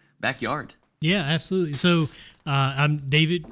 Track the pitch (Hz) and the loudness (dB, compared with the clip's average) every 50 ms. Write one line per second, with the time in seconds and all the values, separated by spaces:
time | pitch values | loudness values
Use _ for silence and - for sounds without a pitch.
0 | _ _ _ _ - 123 131 - 120 110 139 151 123 - - _ _ _ _ - | _ _ _ _ -4 -4 -4 -2 -4 -4 -4 -4 -6 -10 -16 _ _ _ _ -4
1 | 151 160 190 208 151 135 165 156 - - 185 190 175 151 143 127 - 175 170 170 | -2 0 0 0 0 0 -2 -2 -2 -2 -2 -2 -2 -2 -2 0 2 4 4 4
2 | 156 135 - - - - - _ - 156 139 139 135 131 135 135 147 147 151 147 | 2 -2 -4 -12 -20 -20 -20 _ -6 -2 0 0 0 0 0 0 0 2 0 0
3 | 139 135 151 151 160 156 175 175 156 - | -2 2 2 4 4 4 2 -2 -4 -6